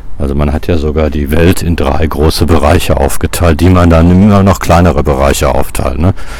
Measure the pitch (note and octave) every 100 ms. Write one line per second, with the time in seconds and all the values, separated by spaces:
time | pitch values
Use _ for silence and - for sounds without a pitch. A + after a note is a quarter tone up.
0 | - - C#2 C#2 D2 D2+ - E2+ D2+ D2+
1 | D#2 D2 C#2 D#2 E2+ F#2 E2+ E2 C#2 C#2
2 | D#2 C#2+ D#2 - D#2 D#2+ D2 F2 - -
3 | C#2+ - - - F2 D2+ F2 F#2 F2 E2
4 | E2+ F2+ G#2+ G2+ G2 F2 - E2+ F2 C#2
5 | C#2 C2+ C#2 C#2 C#2+ B1+ - - C#2+ -
6 | F2 - - -